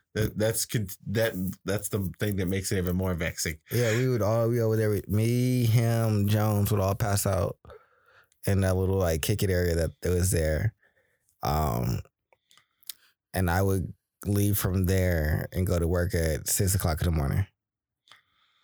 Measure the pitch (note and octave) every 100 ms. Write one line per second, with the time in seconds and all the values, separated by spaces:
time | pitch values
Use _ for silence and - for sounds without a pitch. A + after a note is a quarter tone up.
0 | _ G#2 G#2+ G2 A2 A2 - B2 F#2+ -
1 | - G2+ A2+ F#2 F#2 - F2 G2+ G#2 G#2+
2 | F2+ - G#2+ G2 F2+ F#2+ F2+ G2 F2 F2+
3 | F#2 E2+ E2 - F2 D#2+ - A2+ A#2 A2+
4 | C3 A#2+ G2 A#2 A#2 A#2+ A2+ A2 G#2+ G2+
5 | - G#2 A2+ B2 B2+ B2+ A2+ A#2+ A#2 A#2
6 | A2+ G#2 G2+ G#2+ G#2+ G#2 G2+ G#2 F#2+ G2+
7 | A2 G2+ G2+ E2+ - - - - _ _
8 | _ - _ _ - G2 F#2+ F#2 F#2+ F#2+
9 | F2 E2 - G#2 G2 F2+ F2+ E2 D#2+ -
10 | F2 F2+ F#2 G2+ D#2 D#2 G#2+ - _ _
11 | _ _ _ _ A#1+ D2+ D2+ A#1+ A#1+ A1
12 | - _ _ _ _ _ _ _ - -
13 | _ _ _ F2+ F2+ F2+ G2 F#2+ - -
14 | _ _ F#2+ G2+ G2+ G2+ G2 F#2+ F#2 F#2+
15 | F#2 E2+ D#2 F#2 - - F2 F2 E2 F2+
16 | F2 F2 D#2+ D#2 - - G2 G2+ E2+ D#2
17 | F2+ D#2+ C#2 F#2+ G2 _ _ _ _ _
18 | _ - _ _ _ _